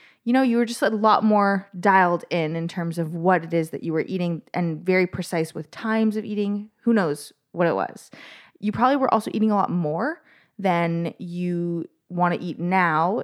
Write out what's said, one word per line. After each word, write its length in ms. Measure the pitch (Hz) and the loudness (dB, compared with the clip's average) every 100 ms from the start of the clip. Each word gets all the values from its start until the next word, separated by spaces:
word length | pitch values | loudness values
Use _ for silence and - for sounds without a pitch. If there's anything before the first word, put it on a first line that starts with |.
| _ _ | _ _
you 80 | 233 | 0
know, 100 | 254 | 2
you 140 | 262 233 | 2 2
were 80 | |
just 180 | 233 240 | 0 0
a 60 | 208 | -2
lot 340 | 220 220 208 | 2 4 4
more 440 | 214 208 202 196 190 180 | 4 4 4 0 -4 -2
dialed 440 | 202 190 180 175 - | 4 6 6 2 -2
in, 240 | 175 156 | -2 -2
in 140 | 165 165 | -4 -6
terms 300 | - 170 165 | -4 -6 -4
of 160 | 160 | -4
what 300 | 170 170 180 | -2 2 2
it 80 | 165 | 2
is 180 | 170 156 | -2 -2
that 120 | - | -6
you 100 | - | -4
were 120 | 160 - | -4 -2
eating, 360 | 185 175 165 - | -2 -2 -4 -6
and 300 | - 175 156 170 | -4 -2 -2 0
very 200 | 185 180 | 2 2
precise 460 | - 180 175 165 | -2 -6 -4 -4
with 160 | - 156 | -6 -14
times 460 | - 220 220 220 214 | -8 -2 0 0 0
of 80 | |
eating. 460 | 208 208 202 202 208 _ | -4 -4 -2 -4 -8 _
Who 100 | - | 0
knows 400 | 226 170 147 - _ _ | 2 2 -2 -8 _ _
what 140 | 165 170 | 0 0
it 80 | |
was? 360 | 95 90 - - - - - - - | 0 -4 -8 -20 -20 -20 -20 -20 -8
You 120 | 214 | -4
probably 240 | 208 247 285 | 0 2 2
were 160 | 262 | 2
also 180 | 226 - | 0 0
eating 160 | 226 220 | 0 2
a 60 | 208 | 2
lot 140 | - | 0
more 520 | 175 156 156 277 349 _ _ _ - | 0 -2 -2 -4 -6 _ _ _ -4
than 560 | 190 170 170 170 170 - | 0 2 0 -2 -4 -8
you 680 | 175 175 180 175 175 170 - _ - | -10 -6 -4 -2 -4 -4 -8 _ -8
wanna 280 | 180 175 175 | 0 0 0
eat 180 | 175 - | -4 -6
now 640 | 175 190 175 156 170 214 | 0 2 2 2 0 -2